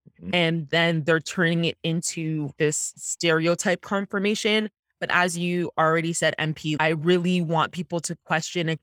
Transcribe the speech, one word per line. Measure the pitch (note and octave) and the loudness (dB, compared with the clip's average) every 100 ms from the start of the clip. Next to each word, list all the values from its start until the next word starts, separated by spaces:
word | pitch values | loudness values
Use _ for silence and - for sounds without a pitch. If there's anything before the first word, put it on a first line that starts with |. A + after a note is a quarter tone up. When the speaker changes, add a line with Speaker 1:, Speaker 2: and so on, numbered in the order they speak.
| - - | -20 -16
Speaker 1:
Mm-hmm. | F3 | -2
Speaker 2:
and | F3 E3 E3 C#3+ | 2 2 0 0
then | E3 E3+ E3 | 2 2 2
they're | D3 D#3+ | 2 0
turning | - - E3 E3+ E3+ | 0 0 2 2 0
it | - | -2
into | E3 E3 - E3 D#3+ D#3 C#3 - | -4 -2 -4 -6 -4 -4 -4 -2
this | D3+ - - - | 0 0 -6 -8
stereotype | - - E3+ D#3+ E3 F3 G#3 F3+ | -10 -2 2 2 2 0 0 -2
confirmation. | - G3 G3 G3+ G3+ G#3+ G#3+ G#3+ G#3+ _ _ - | -2 -4 -2 -2 -2 0 0 0 -2 _ _ -10
But | F3 | -2
as | F3 F3+ E3+ | 0 2 0
you | F3 F3 E3 - | -2 0 -2 2
already | D#3+ E3 E3 | 2 2 0
said, | E3+ D#3+ - | 0 0 0
M | D#3 | -2
P, | D#3 D#3 D3+ | -2 -2 0
I | D#3 | 2
really | D#3+ E3+ F3+ F3 F3+ | 2 2 2 2 0
want | E3 D#3+ - | 0 0 0
people | F3 F3 E3+ | -4 -6 -6
to | - E3 | -6 -8
question | - D#3+ - F3+ D#3+ | -2 -2 -2 -2 -2
and | D#3 | -4